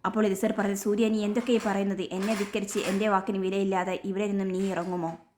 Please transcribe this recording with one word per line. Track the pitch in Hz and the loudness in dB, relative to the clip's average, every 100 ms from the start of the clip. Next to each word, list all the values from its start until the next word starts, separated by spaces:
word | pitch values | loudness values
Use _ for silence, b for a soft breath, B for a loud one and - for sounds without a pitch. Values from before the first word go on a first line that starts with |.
| 190 | -2
അപ്പോൾ | 220 214 | 2 2
യതി | |
സാർ | 190 214 | 2 0
പറയുന്നത്, | 214 202 196 | 2 0 0
"സൂര്യ, | 208 208 220 | 0 2 4
നീ | 220 | 2
എന്തൊക്കെ | 208 226 240 | 0 0 2
ഈ | 226 214 | 2 2
പറയുന്നത്? | 196 202 190 | 0 0 -2
എന്നെ | 185 185 196 | -4 -4 -2
ധിക്കരിച്ച് | 214 202 214 202 208 | -2 -2 -4 -2 -2
എൻ്റെ | - 196 214 | 0 0 2
വാക്കിന് | 190 190 196 | 2 0 -2
വിലയില്ലാതെ | 185 196 190 190 185 185 | 0 0 2 0 0 -4
ഇവിടെ | 196 190 208 | -4 -2 0
നിന്നും | 202 190 | 0 0
നീ | 185 196 | -2 -2
ഇറങ്ങുമോ?" | 175 175 180 165 165 - | -2 -4 -4 -4 -8 -16